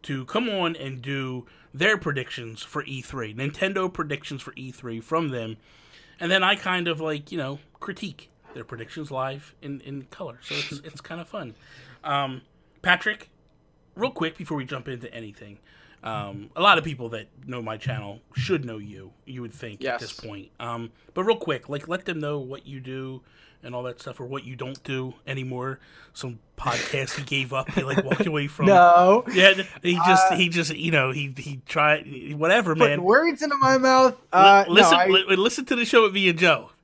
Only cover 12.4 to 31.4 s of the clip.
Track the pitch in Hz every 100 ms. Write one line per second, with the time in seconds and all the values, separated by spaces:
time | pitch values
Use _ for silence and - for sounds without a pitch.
12.4 | _ _ _ _ 180 180 - 208 - _
13.4 | _ _ _ _ _ - 247 - 160 160
14.4 | 156 151 127 135 139 123 117 117 110 104
15.4 | 104 101 _ _ _ _ 110 110 101 98
16.4 | 104 - 190 175 156 131 117 113 104 _
17.4 | 135 123 110 107 127 107 104 104 _ -
18.4 | 123 175 127 110 104 95 95 _ - 127
19.4 | 120 - 117 101 131 120 113 - 110 101
20.4 | 98 _ 120 117 113 _ _ - 190 202
21.4 | 170 131 - 143 151 180 - 165 147 147
22.4 | 127 135 - 135 127 131 131 131 _ _
23.4 | _ _ 123 123 127 120 - 123 123 135
24.4 | 127 127 131 135 - 131 127 - - 135
25.4 | 131 123 131 131 _ - - - 131 117
26.4 | _ - 123 117 117 143 135 - 135 139
27.4 | 127 135 135 170 135 147 139 - 196 151
28.4 | 143 - 170 190 175 175 180 214 247 190
29.4 | 190 190 190 - 175 175 175 190 190 180
30.4 | 175 170 156 160 165 156 131 131 139 131